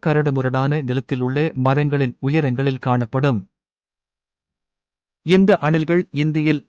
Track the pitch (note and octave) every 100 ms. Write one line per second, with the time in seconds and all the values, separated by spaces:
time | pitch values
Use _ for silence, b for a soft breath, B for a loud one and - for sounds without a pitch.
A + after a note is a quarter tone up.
0 | E3 D3+ D3 C3+ B2+ C3 C3+ D3+ B2+ B2+
1 | - B2+ B2+ C#3 D#3+ C3 B2+ C#3 D3 C#3+
2 | C3 - C3+ D#3 C#3 B2 C#3 C3 C3 B2
3 | A#2+ C3 C#3 A2 F#2 _ _ _ _ _
4 | _ _ _ _ _ _ _ _ _ _
5 | _ _ D#3 F#3 G3 F#3 D3 D#3+ D#3 F3
6 | - C#3 D#3 D3+ D3+ D3